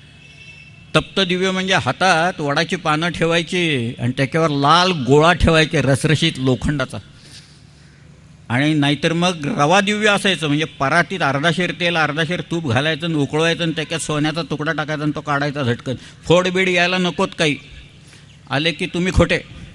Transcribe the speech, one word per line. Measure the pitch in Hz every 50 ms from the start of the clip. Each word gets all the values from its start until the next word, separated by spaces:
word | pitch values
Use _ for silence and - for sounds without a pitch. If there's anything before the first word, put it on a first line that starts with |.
| - - - - - - - - - - - - - - - - - - -
तप्त | 156 - - - 202
दिव्य | 190 175 185 180 185 190
म्हणजे | 190 185 185 190 190
हातात | 160 - 127 135 - 180 190 175 160 165 185 185 165
वडाची | 151 143 143 151 165 - 190
पानं | 160 143 160 151 156 165 175
ठेवायची | 156 185 170 165 165 170 165 - 185 180 175 160 147 127 117 117 131 -
आणि | 120 123 127 -
त्याच्यावर | 135 127 - 160 165 160
लाल | 143 139 139 143 160 175 180 185
गोळा | 185 151 123 117 139 147 156 170 180
ठेवायचे | - - 170 165 156 156 156 165 143
रसरशीत | 120 131 139 - - 151 156 - 165 160 - 131
लोखंडाचा. | 131 131 123 113 - - 151 139 127 - - 107 - - - - - - - - - - - - - - - - - - - - - - - - - - - - - -
आणि | 113 127 143 151 156
नाहीतर | 151 139 143 147 - - 165 165
मग | 170 175 180 180 165 143
रवा | 139 - - 143 151 180 202
दिव्य | 196 202 208 208 214 208
असायचं, | 202 185 - 196 180 147 160 147
म्हणजे | 147 151 160
परातीत | 151 - - 135 135 151 170 170 - 196 180
अर्धाशेर | 160 139 135 139 147 170 160 185 180 175
तेल, | 170 156 175 170 175 160
अर्धाशेर | 156 147 139 156 165 147 180 165
तूप | - - 160 170 165 131
घालायचं | 107 131 147 160 160 151 165
आणि | 170 160
उकळवायचं | 147 139 139 151 156 165 165 165 156 170
आणि | 165
त्याच्यात | 156 165 151 147 165 156
सोन्याचा | - - 151 147 147 156 147 170
तुकडा | 160 - 156 143 147 151
टाकायचा | 160 151 151 139 156 143 151
आणि | 151 147
तो | 156
काढायचा | 147 147 143 143 143 147 131 147 135
झटकन. | 120 120 113 - 113 98 - - - - - -
फोडबीड | - 160 180 180 185 180 185 190 185
यायला | 180 175 175 175 185 185
नकोत | 180 175 175 - 190 196 - -
काही, | 170 151 135 - - - - - - - - - - - - - - - - - - -
आले | 127 139 156 170
की | 165 - 185
तुम्ही | 170 - 175 180 185 -
खोटे. | - 170 175 180 - - - - - - - -